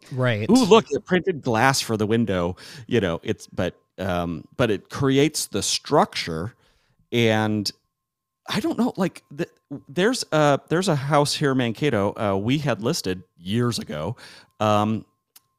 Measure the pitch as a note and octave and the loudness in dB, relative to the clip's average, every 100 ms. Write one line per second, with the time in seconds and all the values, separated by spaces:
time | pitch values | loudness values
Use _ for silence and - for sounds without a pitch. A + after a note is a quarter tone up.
0 | - C3 B2+ G#2+ A#2+ B3 G#3+ A3 - C3 | -8 -2 0 0 4 4 6 6 4 -4
1 | - A2+ - C#3 B2+ A2 C3 C#3 - A2 | -2 -2 0 -4 -2 4 4 2 0 -2
2 | G#2 A#2 A2 F#2 F2 F2 - - A#2 A#2 | 0 2 2 0 -2 -4 -12 -20 -2 0
3 | F#2+ E2 A2 G#2 - - F2+ - _ - | 0 -2 -4 -8 -8 -4 -4 -6 _ -8
4 | F#2+ F2 F2 D#2 - - A#2+ F#2+ - - | -4 -2 -4 -6 -10 -2 0 -2 -6 -4
5 | C3+ C3+ D#3 - - G#2 - - - D3 | 0 4 2 0 -6 -6 -4 -4 0 2
6 | G#3+ - - D#2+ G2 - _ _ _ _ | 2 -2 -8 -6 -8 -10 _ _ _ _
7 | _ A#2+ A#2 G#2+ G#2+ G#2+ G2+ - _ _ | _ 0 2 2 0 -2 -4 -8 _ _
8 | _ _ _ _ - G3 E4 - A#3+ - | _ _ _ _ -8 -4 -2 -2 -2 -2
9 | F3+ - - C#3+ D3 _ _ C#3 - C3+ | -4 -4 -14 -10 -10 _ _ -14 -8 0
10 | G3+ B3+ - D#3 D3 C#3 - D#3+ F#3+ D3 | 0 0 -2 2 4 2 0 -2 0 -2
11 | C3+ D3+ C#3+ - C#3 C3 A#2+ G#2+ D3 A2+ | 2 2 2 0 0 2 0 0 0 0
12 | G2+ - G2+ G2 G#2 D3 C#3+ A2 A#2 E3+ | 0 -2 -2 0 0 0 -2 -2 -2 -2
13 | F#2+ F#2 - _ E2+ A2 A#2+ A2+ - D2+ | -4 -6 -10 _ -4 -2 0 -2 -6 -6
14 | E2 A#2 - - - - G#2+ G#2 G#2+ A2 | -6 -8 -14 -20 -20 -2 2 2 2 -2
15 | - _ _ _ _ | -8 _ _ _ _